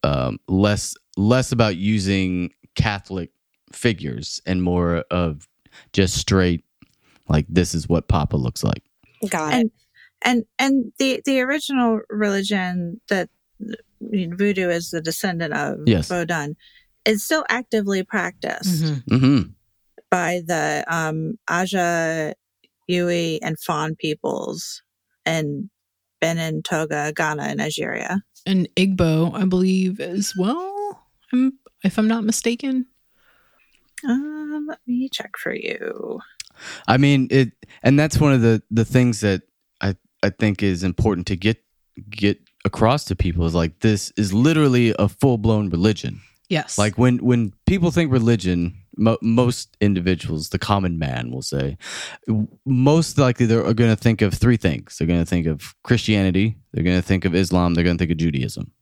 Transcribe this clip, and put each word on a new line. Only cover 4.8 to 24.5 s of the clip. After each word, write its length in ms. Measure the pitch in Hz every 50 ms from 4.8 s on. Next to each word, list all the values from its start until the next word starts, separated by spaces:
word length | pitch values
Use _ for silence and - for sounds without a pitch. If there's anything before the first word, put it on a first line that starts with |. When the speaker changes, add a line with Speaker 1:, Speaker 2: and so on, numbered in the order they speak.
| 87 85 85 85 - _
Speaker 1:
of 380 | - 90 87 82 76 73 - _ _ _ _ _ _ - - _ -
just 220 | - 98 92 -
straight, 480 | - - - 98 95 92 90 87 80 _ _ _ _ - _ _ _ _ _ _ _ _ -
like, 180 | 78 76 73 -
this 240 | - 90 87 82 -
is 160 | 82 73 -
what 180 | 85 82 - _
Papa 300 | - 76 73 - - 76
looks 260 | 64 60 - - -
like. 200 | - - - _ _ _ _ _ _ _ _ - 196
Speaker 2:
Got 240 | - 339 311 302 294
it. 40 | 254
Speaker 3:
And, 140 | 233 220 _ _ _ _ _ _ - _ _ _
and, 220 | - 247 254 240 214 _ _ -
and 340 | 254 269 269 277 240 214 - -
the, 220 | 269 269 262 - -
the 160 | - 269 262
original 600 | 254 254 277 311 - - 277 262 247 233 226 214 - _
religion 920 | 214 208 214 202 196 196 196 196 208 196 185 180 180 180 175 170 170 226 _ -
that, 200 | 208 190 175 - _ _ _ _ _ _
I 140 | - - - - - _ _ _
mean, 360 | 220 220 220 196 180 165 170 185
voodoo 320 | 202 208 202 190 185 175
is 220 | 170 170 170 -
the 100 | - 170
descendant 520 | 160 160 165 - - 196 175 170 170 160 151
of 260 | 147 147 143 143 - 151 120
Speaker 1:
Yes. 220 | 110 90 76 -
Speaker 3:
Vodun, 460 | 185 175 170 160 175 160 143 147 160 _ _ - _ - _ _ _ _ _
is 180 | 214 220 208 -
still 200 | - 320 311 294 -
actively 540 | - 247 247 _ - 220 202 196 196 190 185
practiced 800 | _ - 208 175 175 180 _ - - - - - 190 180 156 160
Speaker 4:
Mm-hmm. 320 | 156 151 135 - - 107
Speaker 1:
Mm-hmm. 340 | 127 131 131 143 127 85 - - _ _ _ _ _ _ _ _ - _ _
Speaker 3:
by 300 | - 180 175 165 180 180 170
the, 400 | 160 180 156 151 151 151 147 - -
um, 520 | 165 165 160 156 156 160 160 160 - - _ -
Aja, 840 | 170 175 185 185 196 190 175 170 170 165 165 160 160 160 156 151 - _ _ _ _ _ _ _ _ _ _ -
Yui, 540 | 180 180 175 175 175 175 170 165 160 151
and 160 | - 160 160 -
Fon 360 | - - 170 151 151 156 156
peoples 880 | - - 160 151 - - - - - - -